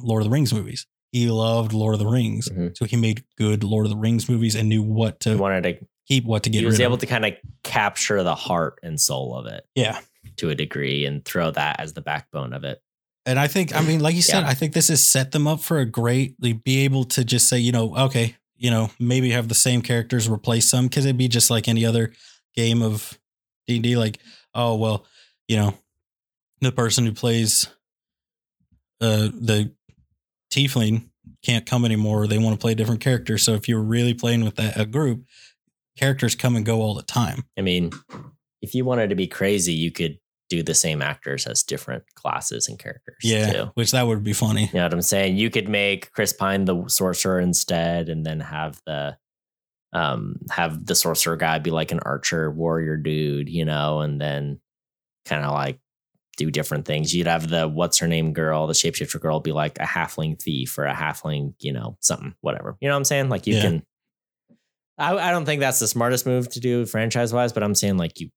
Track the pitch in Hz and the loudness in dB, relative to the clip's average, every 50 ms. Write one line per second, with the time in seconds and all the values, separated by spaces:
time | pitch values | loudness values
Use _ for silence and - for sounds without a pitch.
0 | 123 117 110 110 104 104 127 151 143 - 117 107 98 - - - - - _ _ | -2 0 0 2 2 2 2 2 2 2 0 -2 -2 -6 -10 -12 -14 -16 _ _
1 | _ _ - 120 120 117 113 110 110 113 117 117 113 110 107 107 107 110 107 104 | _ _ -2 0 2 2 2 2 2 2 2 2 0 0 0 0 2 2 2 2
2 | 104 110 120 127 117 110 104 107 - - 98 92 87 87 - - 117 107 120 117 | 2 2 2 2 2 0 -2 -4 -4 -4 -4 -4 -4 -4 -4 -4 -4 -2 0 2
3 | 113 110 107 110 - _ _ - 110 104 107 104 104 98 110 107 107 107 107 107 | 2 2 0 -2 -6 _ _ -2 0 2 2 2 0 0 2 2 2 0 0 0
4 | 110 113 117 113 - - 123 113 117 113 107 110 110 107 110 110 107 107 107 110 | 2 2 2 2 2 0 2 2 2 2 2 2 2 2 4 2 2 2 2 2
5 | 113 104 - - - 113 110 101 98 98 95 92 87 90 85 - - - _ _ | 2 0 0 -2 0 2 2 2 2 2 2 0 0 -2 -4 -4 -10 -20 _ _
6 | _ - 135 131 117 113 110 104 - 110 110 107 113 113 110 107 123 120 123 120 | _ 2 2 2 2 2 0 0 0 0 0 2 4 4 4 4 4 4 2 0
7 | 131 - 123 113 110 104 - - - - - _ - - - 120 104 104 - - | -2 -2 0 0 0 0 -2 -4 -12 -20 -20 _ -12 -2 0 2 2 2 0 -2
8 | - - 104 98 90 85 76 - - - 90 85 80 - - - - 82 78 76 | -2 0 0 2 2 0 0 -2 -2 -2 0 0 0 -2 -4 -10 -10 -8 -2 0
9 | - - 67 67 67 60 60 64 58 - - - - _ _ 131 117 107 110 - | 0 0 0 -2 -4 -6 -8 -10 -10 -12 -12 -14 -16 _ _ 0 0 0 -2 -6
10 | - _ _ _ - - - - - 80 73 69 76 - - 73 71 65 69 71 | -10 _ _ _ -20 -18 -10 -6 -4 -4 -2 -2 -4 -6 -6 -6 -4 -2 -2 -2
11 | 71 69 71 71 - - - 90 82 80 78 80 73 76 - - 80 78 76 80 | -2 -2 -4 -6 -8 -6 -2 -2 -2 0 0 -2 -2 -2 -4 -6 -8 -10 -12 -12
12 | 73 76 76 73 - _ - 73 67 62 64 69 69 69 - - _ _ _ _ | -8 -8 -8 -8 -8 _ -10 -8 -8 -8 -10 -10 -10 -10 -10 -12 _ _ _ _
13 | _ _ _ _ _ 131 127 135 143 147 - 196 180 147 - 156 160 156 160 156 | _ _ _ _ _ 0 2 2 2 2 2 0 -2 0 0 0 2 2 2 4
14 | 147 160 170 175 160 - - 190 160 143 135 - 165 151 - 170 151 - 160 135 | 2 2 2 2 2 2 2 2 2 2 0 0 0 0 2 2 2 4 4 4
15 | - - - 135 131 135 - 151 147 151 160 147 - - 170 151 127 113 113 120 | 4 4 4 2 0 0 0 2 2 2 0 -2 -2 0 0 2 2 0 0 0
16 | 117 117 123 131 135 - - - 127 120 113 110 - 131 131 135 139 139 131 135 | 2 2 2 2 0 -2 -4 -2 -2 0 0 0 0 2 2 4 4 4 2 2
17 | 123 127 - 139 123 110 127 117 - - 127 123 120 123 123 117 113 110 - 127 | 0 0 0 0 2 2 2 4 4 4 4 4 2 2 2 2 2 0 2 2
18 | 135 131 131 120 117 110 - _ _ _ _ _ 123 123 117 110 110 104 - - | 2 2 2 2 0 0 -2 _ _ _ _ _ 0 2 2 2 2 0 -2 -2
19 | 123 120 127 131 131 123 117 123 113 113 113 - - 131 123 120 113 - 120 117 | 0 2 2 4 4 2 2 0 0 0 2 2 4 4 4 2 2 2 0 0
20 | 117 - 127 120 107 113 110 104 - 123 117 117 - - - 127 127 123 - 143 | 0 0 0 0 2 0 0 0 0 2 2 4 4 4 4 4 2 2 2 2
21 | 135 139 127 123 127 123 117 117 - - 117 110 101 120 113 113 113 113 113 117 | 2 2 2 2 2 2 4 2 4 4 2 2 2 2 2 2 2 2 2 2
22 | 113 110 - - - - - _ _ _ _ 117 117 117 117 117 113 110 107 110 | 0 0 -4 -12 -20 -20 -20 _ _ _ _ 0 2 2 4 4 2 2 0 -2
23 | - - - - _ _ _ _ _ _ _ _ _ - 120 113 117 120 123 120 | -6 -10 -16 -20 _ _ _ _ _ _ _ _ _ -2 -2 0 2 2 2 2
24 | 110 107 107 - _ - - - _ _ - 117 120 117 113 110 110 110 107 104 | 2 0 -2 -6 _ -20 -20 -20 _ _ -4 -2 0 0 2 2 0 0 0 -2
25 | - _ _ - - _ _ _ _ - 110 107 104 101 - - _ _ _ _ | -4 _ _ -20 -20 _ _ _ _ 0 2 2 2 2 0 -4 _ _ _ _
26 | _ _ _ _ _ _ _ _ _ _ _ _ 135 127 123 - 117 110 - 123 | _ _ _ _ _ _ _ _ _ _ _ _ -2 -2 0 0 0 2 2 2
27 | 120 110 107 - - 120 117 117 113 110 - - - - - _ _ _ _ _ | 2 0 0 0 0 0 2 2 2 2 2 0 0 -2 -6 _ _ _ _ _
28 | _ _ _ _ _ _ _ _ _ _ _ _ _ _ _ _ _ _ _ _ | _ _ _ _ _ _ _ _ _ _ _ _ _ _ _ _ _ _ _ _
29 | 117 113 107 107 110 104 - 117 117 113 107 104 107 - - _ _ _ _ _ | 2 2 4 4 2 0 -2 -2 0 2 4 4 2 0 -4 _ _ _ _ _
30 | _ _ _ _ _ _ _ _ _ _ - 139 143 135 - 123 110 107 110 113 | _ _ _ _ _ _ _ _ _ _ 2 2 2 4 4 2 2 4 2 0
31 | 117 - _ _ _ - - _ - - 120 113 - - 127 123 120 113 110 107 | -2 -6 _ _ _ -20 -20 _ -2 0 0 0 0 0 0 2 2 2 2 2
32 | 107 107 107 107 104 107 107 110 113 110 107 101 - 113 110 110 107 113 117 110 | 0 0 0 0 0 2 2 2 2 2 2 0 0 0 0 2 0 0 0 0
33 | - 135 127 120 - - 110 104 - 117 110 104 - - 117 110 107 107 113 120 | 2 0 0 0 0 -2 0 2 2 2 2 0 0 0 0 0 0 2 2 2
34 | 120 123 117 120 - 117 120 117 113 107 - - 110 104 - 107 107 107 117 147 | 4 2 2 2 0 2 2 2 2 0 0 -2 -2 -2 0 -2 -2 -2 0 0
35 | 151 127 113 - - _ _ - - - _ _ _ _ _ _ _ _ _ - | 0 0 0 -2 -6 _ _ -20 -20 -20 _ _ _ _ _ _ _ _ _ 0
36 | 135 139 135 135 127 117 - - - 123 120 113 104 113 113 113 110 107 104 - | 2 2 2 2 0 0 0 0 0 2 2 2 2 2 2 2 2 0 -2 -4
37 | - - - 120 117 80 - - - - _ 98 98 92 90 90 87 82 - - | -6 -4 0 0 0 0 -2 -6 -10 -10 _ -4 0 0 2 2 0 -2 -4 -10
38 | - _ - - - - - _ _ _ _ _ 104 98 - 127 127 127 127 120 | -16 _ -18 -18 -18 -20 -20 _ _ _ _ _ -12 -6 -4 -2 -2 0 0 0
39 | 110 98 98 92 92 85 - - 95 98 104 98 85 87 82 80 82 85 - - | 0 0 0 0 -2 -4 -2 -2 0 2 2 2 2 0 0 0 -2 -2 -2 -4
40 | 85 78 73 - _ _ _ _ _ _ 90 85 78 80 80 - - 82 78 76 | -4 -4 -6 -10 _ _ _ _ _ _ -4 -2 -2 0 0 0 0 0 -2 -2
41 | 69 73 - - - 69 69 69 - 60 57 - - - 71 67 - - 64 - | -2 -4 -6 -6 -8 -8 -6 -6 -6 -4 -2 -2 -2 -2 -4 -8 -8 -8 -10 -10
42 | - _ _ - - - - - - - - - - - 110 - - - - - | -12 _ _ -8 -6 -6 -6 -4 -6 -8 -6 -6 -6 -6 -6 -12 -14 -16 -16 -16
43 | _ - - _ - 113 110 107 107 107 101 98 104 101 - 120 113 - - 127 | _ -20 -14 _ 0 0 2 2 2 0 0 -2 -4 -4 -4 -2 0 2 2 2
44 | 123 117 110 104 104 107 95 - 113 107 107 104 101 90 - 90 87 85 87 87 | 2 2 0 0 -2 -2 0 0 0 0 2 0 0 0 0 0 0 0 0 0
45 | 87 - 101 98 98 95 95 98 113 113 - 117 98 101 107 101 101 101 98 95 | 0 0 2 2 2 2 2 2 0 0 0 -2 -2 0 0 2 2 2 0 -2
46 | - - _ - 104 95 - - 98 98 98 98 98 92 90 87 87 - - - | -6 -8 _ -2 -2 -2 -2 -2 0 0 2 2 2 2 0 0 -2 -2 -2 0
47 | 95 92 87 - - 95 92 90 90 90 85 - - - 90 85 82 85 85 85 | 0 0 0 0 0 0 0 2 2 2 0 0 0 -2 -2 -2 0 0 -2 -2
48 | 82 82 80 80 78 80 78 78 76 76 73 76 80 78 73 - _ 80 76 73 | -4 -4 -6 -6 -6 -6 -6 -8 -8 -8 -8 -8 -8 -8 -10 -14 _ -8 -8 -6
49 | 71 71 67 - _ _ _ _ _ _ _ _ _ _ _ _ _ _ - 85 | -6 -8 -10 -12 _ _ _ _ _ _ _ _ _ _ _ _ _ _ -4 -2
50 | 82 71 64 57 50 50 - - - - - 92 85 80 78 80 - - 87 - | -2 -2 -2 -4 -6 -8 -10 -12 -10 -8 -4 -2 -2 -2 -4 -6 -6 -2 0 0
51 | - 85 80 - - 85 82 78 82 80 80 78 76 87 82 80 78 - - - | 0 0 0 0 0 -2 0 0 0 0 0 0 -2 -2 -2 -2 -2 -2 -4 -4
52 | - - 71 71 - - 87 82 80 76 73 80 82 82 82 82 80 78 78 78 | -4 -4 -6 -4 -4 -2 -2 -2 -2 -2 -2 -2 -2 0 0 0 0 -2 -2 -2
53 | 76 78 78 78 76 73 71 71 73 - 80 85 80 78 76 73 73 76 76 76 | -2 -2 -2 0 0 -2 -2 -2 -4 -4 -4 -2 -2 0 0 0 0 0 0 0
54 | 76 76 73 71 73 73 71 71 71 71 69 - - _ _ _ _ _ _ _ | -2 -2 -4 -4 -4 -4 -4 -4 -4 -6 -8 -10 -14 _ _ _ _ _ _ _
55 | _ _ _ _ _ - 78 76 71 71 73 71 69 69 - - _ _ _ _ | _ _ _ _ _ -6 -6 -4 -4 -2 -2 -2 -4 -4 -6 -10 _ _ _ _
56 | _ _ _ _ _ _ - - 78 78 69 76 76 - 78 73 73 - 76 76 | _ _ _ _ _ _ -8 -6 -6 -4 -2 -4 -4 -4 -6 -6 -4 -4 -4 -2
57 | 78 78 82 87 85 85 82 80 82 80 85 82 80 78 76 80 87 85 - - | -2 -2 -2 0 0 0 0 0 -2 -2 -2 -2 -2 -2 -2 -2 -2 0 0 0
58 | 85 85 82 80 80 80 73 82 80 78 78 78 78 78 78 - - 85 - - | 0 0 0 0 0 -2 -2 -2 -2 0 0 0 -2 0 0 0 0 0 -2 -4
59 | 76 - - 82 - 78 78 78 - 78 73 76 78 78 - - - - - 82 | -6 -6 -6 -4 -2 -2 -2 -2 -2 -2 -2 -2 -4 -4 -4 -6 -8 -6 -4 -4
60 | 80 - - - 78 80 80 - - - 76 65 62 - - - 73 69 - - | -4 -4 -4 -6 -4 -4 -6 -6 -6 -6 -4 -4 -4 -6 -6 -4 -4 -4 -4 -4
61 | 76 78 78 - - 78 76 71 71 71 - - - 73 67 58 55 57 - - | -4 -6 -6 -6 -6 -6 -6 -4 -6 -8 -10 -10 -8 -8 -6 -6 -8 -10 -10 -4
62 | - - - - - - - - - 73 55 - - - - - 135 139 143 143 | -2 -2 -2 -2 -6 -14 -16 -8 -6 -6 -6 -6 -8 -12 -10 -6 -4 -2 -2 0
63 | 139 - 147 139 135 131 120 92 - 104 107 107 104 92 82 78 - _ _ _ | 0 0 0 0 0 -2 -2 -2 0 0 2 2 2 2 0 -2 -4 _ _ _
64 | _ _ _ _ _ _ _ _ _ _ _ _ _ _ _ _ _ _ _ - | _ _ _ _ _ _ _ _ _ _ _ _ _ _ _ _ _ _ _ -4
65 | 147 165 190 202 170 165 180 170 151 151 151 143 139 131 127 - 117 107 - 120 | -2 0 0 0 0 0 0 0 0 -2 0 0 0 0 0 0 0 0 0 0
66 | 117 123 127 123 - 131 127 127 123 120 - 120 120 123 120 120 117 110 - 110 | 2 2 2 0 0 0 0 0 0 -4 -6 -4 -2 0 0 0 0 -2 -2 -2
67 | 113 113 - 120 120 113 117 120 123 123 - 110 107 104 101 - 101 101 98 90 | -2 0 0 0 0 0 0 0 0 0 0 0 0 2 2 2 2 2 0 0
68 | 85 80 - - 82 - - | 0 -2 -6 -10 -14 -14 -14